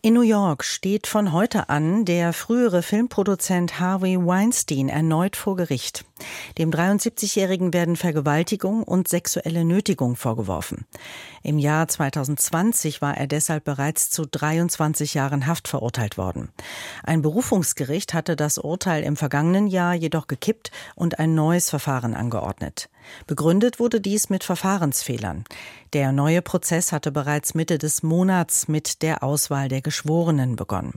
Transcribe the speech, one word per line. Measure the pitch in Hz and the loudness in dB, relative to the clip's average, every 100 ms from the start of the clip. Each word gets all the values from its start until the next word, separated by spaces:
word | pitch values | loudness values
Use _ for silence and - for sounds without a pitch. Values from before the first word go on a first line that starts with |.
In | 220 | 6
New | 233 | 6
York | 233 214 196 147 | 6 6 4 2
steht | - - 190 202 - | -2 -4 0 -2 0
von | 214 202 | 0 2
heute | 160 220 208 - | 2 2 0 0
an | 147 156 202 196 | 0 2 2 2
der | 175 170 | 2 2
frühere | 165 - 233 240 175 | -2 0 2 4 2
Filmproduzent | 170 208 240 - 196 190 - 180 175 - | 2 0 0 0 0 0 0 0 0 0
Harvey | 180 190 185 185 | 0 0 2 2
Weinstein | 175 185 214 240 - 139 135 | 2 4 2 2 -2 0 0
erneut | 151 160 156 190 - | 2 2 2 0 -2
vor | - 185 | -4 -2
Gericht. | 175 127 - - - - - - - - | -2 -2 -4 -10 -16 -18 -14 -14 -12 -2
Dem | 165 | 0
dreiundsiebzigjährigen | 156 180 202 233 - 202 - 190 185 180 | 2 2 2 0 -4 -2 0 0 2 2
werden | 175 170 170 | 2 2 2
Vergewaltigung | 180 156 147 147 170 202 190 220 | 0 2 2 2 0 -2 0 -2
und | - 185 180 | 0 0 2
sexuelle | 175 - - - 165 165 | -2 -2 -4 -2 0 2
Nötigung | 180 220 165 127 123 | 2 2 0 0 0
vorgeworfen. | 127 113 95 85 - - - - - - - - | -2 -2 -2 -4 -4 -10 -12 -16 -18 -18 -18 -10
Im | - 151 | -2 0
Jahr | 143 156 160 | 2 2 0
zweitausendzwanzig | - 139 151 135 147 - 165 202 233 160 143 | 0 -2 -2 -4 -2 0 2 2 2 -2 -2
war | 143 - | -4 -2
er | 139 | -2
deshalb | 147 - 156 | -2 0 -2
bereits | - 135 143 160 - | -2 -2 -2 0 -2
zu | - 151 | -2 -4
dreiundzwanzig | - 151 160 170 - 156 151 147 151 | -2 0 0 0 0 0 0 -2 0
Jahren | 139 139 135 | 0 0 0
Haft | 170 - | -2 -4
verurteilt | 131 117 123 107 - | -4 -2 -2 -4 -2
worden. | 92 73 57 - - - - - | -4 -4 -8 -12 -16 -14 -14 -10
Ein | - 160 | -2 2
Berufungsgericht | 151 175 254 208 151 - 131 160 - | 2 0 2 2 2 -2 -2 -2 -2
hatte | 165 156 156 | -4 -2 0
das | 151 - | 0 -2
Urteil | - 180 190 156 | -4 -2 0 0
im | 147 147 | 0 -2
vergangenen | 147 143 160 190 208 | 0 2 2 4 2
Jahr | 185 175 175 | 2 0 0
jedoch | 160 160 - | 0 -2 -4
gekippt | 139 - - - - - - | -4 -2 -4 -6 -16 -18 -4
und | 170 - | -2 0
ein | 160 | 2
neues | 160 156 175 - | 2 4 2 0
Verfahren | 147 - 131 120 | -2 -2 -2 -2
angeordnet. | - 120 113 - - - - - _ - - - | -2 -2 -2 -4 -6 -8 -10 -16 _ -20 -20 -8
Begründet | 147 151 190 240 - | 0 4 4 4 2
wurde | 240 233 | 0 0
dies | 202 202 - | 0 -2 0
mit | 190 | -4
Verfahrensfehlern. | - 180 190 196 160 - - 117 107 78 110 - - - - | -2 -2 0 0 0 -2 -4 -4 -4 -6 -10 -16 -18 -20 -4
Der | 147 135 | 0 2
neue | 139 143 170 | 2 4 2
Prozess | - 180 - 165 - | 2 -2 0 0 0
hatte | 151 - | -2 -2
bereits | 143 139 147 - | -2 -2 -2 -2
Mitte | 160 160 160 | -2 0 0
des | 151 - | 0 -2
Monats | 160 165 185 185 170 - - | 0 2 4 2 2 -2 0
mit | 151 - - | -2 -2 -2
der | 156 156 | -2 0
Auswahl | 131 147 - 139 135 | 0 -2 0 -2 0
der | 135 | -2
Geschworenen | 143 - 147 160 170 147 127 117 | -2 -4 0 2 2 2 0 -2
begonnen. | - 98 - | -4 -4 -4